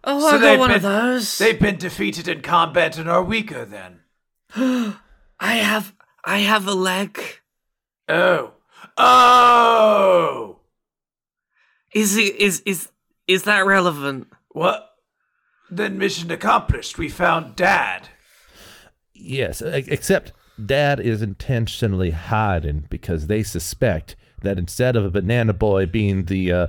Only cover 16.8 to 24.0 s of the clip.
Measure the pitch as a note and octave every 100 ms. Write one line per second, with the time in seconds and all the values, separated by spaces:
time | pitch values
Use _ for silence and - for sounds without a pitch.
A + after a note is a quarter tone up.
16.8 | - - D#3 - F3 E3 C#3 - F3+ F3
17.8 | A2+ F#2 - _ _ _ _ - - -
18.8 | _ _ _ _ - C3 G2+ - - C#3
19.8 | B2+ C#3+ - G3 - - _ - G#2 C#3
20.8 | C#3+ C3+ A2 G#2+ G#2+ - - B2 A2 -
21.8 | A2 F#2+ F2+ D#2+ - A2 G#2+ F2 D2+ D2
22.8 | D2+ D#2 - E2 D2+ G#2+ G#2 F2 - -
23.8 | A#2+ E2